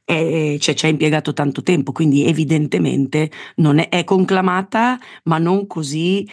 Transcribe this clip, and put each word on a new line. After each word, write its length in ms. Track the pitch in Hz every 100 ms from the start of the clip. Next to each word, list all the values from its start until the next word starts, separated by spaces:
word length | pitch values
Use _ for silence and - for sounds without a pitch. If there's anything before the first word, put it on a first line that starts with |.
è, 520 | - 160 160 160 151 147
cioè, 140 | -
ci 120 | 143 156
ha 40 |
impiegato 420 | 131 151 151 147
tanto 280 | 127 143 -
tempo, 300 | - 170 135
quindi 340 | 127 156 139 151
evidentemente 1040 | 151 147 160 151 180 165 135 135 151 156 - - -
non 200 | 151 147
è, 100 | 160
è 140 | 180
conclamata, 960 | 175 190 185 190 185 180 196 220 240 254 - - 165
ma 120 | 160
non 300 | 170 196 202
così, 600 | 165 143 156 175 196 202